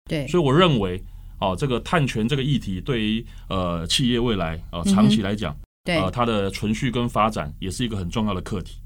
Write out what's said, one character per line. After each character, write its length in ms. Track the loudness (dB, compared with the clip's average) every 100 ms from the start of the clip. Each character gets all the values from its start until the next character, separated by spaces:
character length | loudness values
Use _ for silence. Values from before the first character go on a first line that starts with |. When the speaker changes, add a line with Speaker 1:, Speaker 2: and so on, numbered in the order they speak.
| -6
Speaker 1:
对。 180 | -6 0
Speaker 2:
所 140 | 2
以 20 |
我 80 | 6
认 300 | 6 6 6
为， 180 | 2 -2 -8 -16 -16 -2
哦， 160 | -2
这 120 | 0 0
个 120 | -2
碳 260 | 0 2 2
权 200 | 0 0
这 80 |
个 80 | 0
议 160 | 0 0
题 220 | -2 -6
对 240 | -2 -2
于， 220 | 0 -2 -4 -14 -4
呃， 360 | -2 0 -2 -4
企 220 | -2 0
业 100 | 2
未 180 | 2 0
来， 220 | -2 -4 -8
呃， 60 | -4
Speaker 1:
嗯 60 |
哼。 100 | 2
Speaker 2:
长 160 | 6 6
期 100 | 4
来 160 | 2 -2
讲， 180 | -4 -6 -14 _
Speaker 1:
对。 140 | -2 0
Speaker 2:
呃， 120 | 0
它 140 | 0
的 240 | 0 2 0
存 260 | -2 -2
续 160 | 0 0
跟 160 | 0 0
发 220 | 2 2
展 240 | 0 -6 -6
也 120 | -6
是 140 | -4
一 40 | -4
个 60 |
很 140 | -2 -4
重 180 | -2 0
要 60 |
的 80 | -2
课 220 | -4 -6
题。 140 | -6 -12